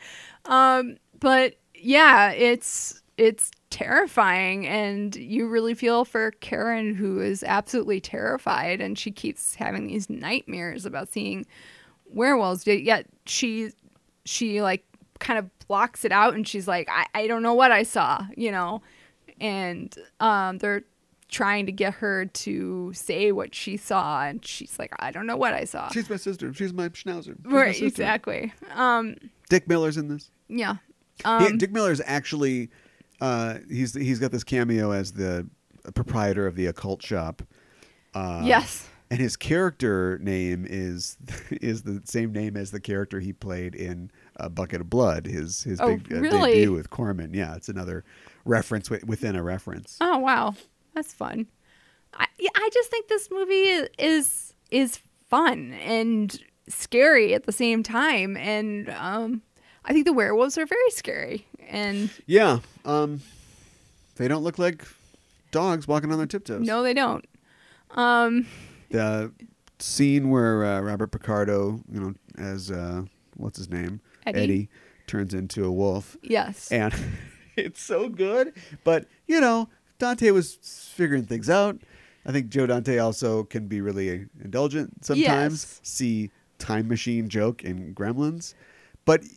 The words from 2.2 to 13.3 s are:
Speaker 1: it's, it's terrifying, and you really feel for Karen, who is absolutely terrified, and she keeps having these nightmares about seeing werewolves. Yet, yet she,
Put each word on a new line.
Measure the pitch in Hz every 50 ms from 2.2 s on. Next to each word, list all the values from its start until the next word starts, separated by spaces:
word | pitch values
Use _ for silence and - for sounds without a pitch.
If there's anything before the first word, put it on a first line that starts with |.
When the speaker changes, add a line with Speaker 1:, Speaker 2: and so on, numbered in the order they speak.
| 202 202
Speaker 1:
it's, | 180 - 240 240 240 233 - - - - - - - - _ _ _
it's | - 226 220 214 - - - - - _ -
terrifying, | - - - - 254 320 403 311 - 240 208 190 180 185 190 185 190 196 190
and | 139 190 214 208 202 202 202 208 208 202
you | - 123 - 214 240 233
really | 226 233 226 226 226 233
feel | - 254 233 233 233 233
for | - - 226 220 220 - -
Karen, | - - 226 - 208 233 233 226 220 214 214
who | 185 208 190 190 190
is | 190 202 196 196 196
absolutely | 190 196 202 208 - - 240 202 - 202 190
terrified, | - - - - - 226 254 262 - - - - 160 170 180 190
and | 202 190 202
she | - - 214
keeps | 202 - - 220 - - - - -
having | - - - - 190 214
these | 104 175 214 185 -
nightmares | 208 - - 165 233 - - - 190 180 170 170 - - 185
about | - - 139 185 -
seeing | - 208 208 202 196 190 - - - - - - - - - _ _ _ _
werewolves. | - - 208 240 277 285 240 202 180 180 180 -
Yet, | 208 202 120 135
yet | 180 220 170 - _ _ _ -
she, | -